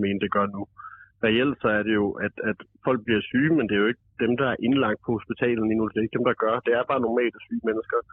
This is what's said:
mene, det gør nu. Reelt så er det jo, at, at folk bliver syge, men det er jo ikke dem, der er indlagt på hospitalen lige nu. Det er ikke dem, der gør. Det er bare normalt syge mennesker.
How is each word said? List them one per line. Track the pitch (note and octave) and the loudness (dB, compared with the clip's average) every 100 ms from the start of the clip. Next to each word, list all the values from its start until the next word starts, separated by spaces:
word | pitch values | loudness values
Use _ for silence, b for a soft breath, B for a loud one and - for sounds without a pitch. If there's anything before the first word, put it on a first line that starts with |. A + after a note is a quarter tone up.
mene, | G2 G2+ | 0 -2
det | G2+ G2+ | -2 0
gør | G2+ | -2
nu. | G2+ G2+ B B B B _ A2+ | -4 -12 B B B B _ 0
Reelt | A2+ C#3 B2 | 2 0 0
så | A#2 G#2+ | 0 0
er | G#2 | 2
det | G#2+ | 2
jo, | G2+ - | 0 -2
at, | G#2 - A2 | -6 -4 -6
at | - - _ C3+ | -6 -12 _ -2
folk | B2 | -2
bliver | A#2 G#2+ - | 0 -2 0
syge, | B2 D#3 D#3+ | 0 2 2
men | G#2 | 2
det | |
er | G2+ | 2
jo | G#2+ | 0
ikke | A#2+ _ - | -2 _ -4
dem, | A#2 B2 | 0 0
der | C3 | 0
er | - A#2 | 0 0
indlagt | C#3 A2+ G#2 | 2 0 -2
på | - A2 | -4 -4
hospitalen | - - A#2+ A2+ A2 | -4 -2 0 2 0
lige | A2 | 0
nu. | G#2+ | 0
Det | G#2+ | -2
er | |
ikke | A2 A#2+ | -2 0
dem, | B2 | 0
der | A2+ | 2
gør. | A2 A#2+ | 0 0
Det | - A#2+ | 2 0
er | B2 | 0
bare | C3 A2+ | 0 0
normalt | B2 A#2 - - | 0 0 -4 -8
syge | A#2 A2+ | -4 -2
mennesker. | A2 - A#2 - | -2 -2 -4 -4